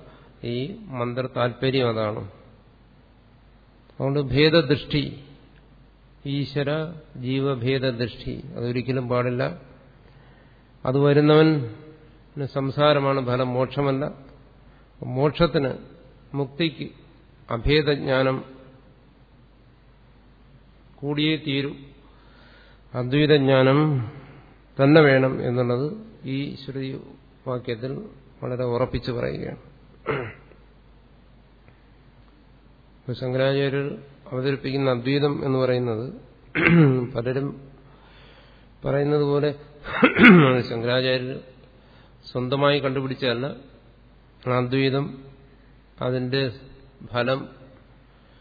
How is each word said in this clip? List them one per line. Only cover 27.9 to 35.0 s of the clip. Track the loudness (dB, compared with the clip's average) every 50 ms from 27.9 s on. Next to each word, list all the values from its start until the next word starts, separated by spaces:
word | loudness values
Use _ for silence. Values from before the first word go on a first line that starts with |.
| -8 -10 -12 -14 -18 -20 -20 -20 -16 -12 -10
വളരെ | -8 -6 -4 -4
ഉറപ്പിച്ചു | -2 -2 -2 -2 -2 -4 -4 -6 -6
പറയുകയാണ്. | -4 -4 -4 -4 -4 -6 -8 -10 -12 -14 -16 -20 -20 -20 -20 -20 -20 -12 -8 -6 -6 -6 -6 -10 -12 -18 -20 -20 -20 -20 -20 -20 _ -20 _ -20 -20 -20 -20 -20 -20 -20 -20 -20 -20 -20 -20 _ -20 -20 _ -20 -20 _ _ -20 -20 -20 _ -20 _ -20 -20 -20 _ _ _ _ -20 _ _ -20 -20 -20 _ _ -20
ഇപ്പൊ | -16 -12 -12 -10
ശങ്കരാചാര്യർ | -8 -6 -4 -2 0 0 2 2 2 0 0 -2 -2 -4 -4 -6 -10 -14 -18 -20 -20 -14 -10
അവതരിപ്പിക്കുന്ന | -8 -4 -2 -2 -2 -4 -4 -4 -2 0 0 0
അദ്വൈതം | 0 0